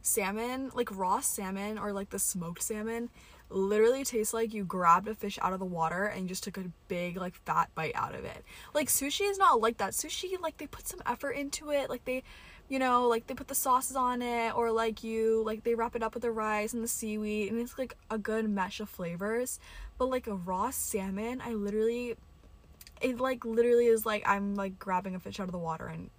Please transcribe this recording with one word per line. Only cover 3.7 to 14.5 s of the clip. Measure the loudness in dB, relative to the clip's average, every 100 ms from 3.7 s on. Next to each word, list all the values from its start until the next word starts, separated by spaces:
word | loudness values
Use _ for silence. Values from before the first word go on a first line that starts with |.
| 6 6 6
tastes | 2 0 0
like | 0 -2
you | -2
grabbed | -4 2 8 8 6
a |
fish | -4 -6 0
out | 0
of | 0
the | -4
water | 0 0 0 -2
and | -2 -6
just | -6
took | -8 -8
a | -10 -12 -6
big, | -4 -4 -4
like, | -8
fat | -8 -2 0 0
bite | -2 -4
out | -2 -4
of | -6
it. | -10 -12 -16 -18 -4
Like, | -2 0
sushi | 0 0 0 0
is | 4
not | 6 6
like | 4 0
that. | -4
Sushi, | -2 -6 -6 -6 -6
like, | -6 -8
they | -14
put | -10 -12
some | -10
effort | -6 -4 -4
into | -4 -6 -6 -2
it, | -2 0
like, | -6 -4
they, | -4 -6 -20 -20 -20 -6
you | 0
know, | 4 4 6
like, | 2 0
they |
put | -10 -4
the |
sauces | -2 4 4 4
on | 0 0 0
it, | -2 0 0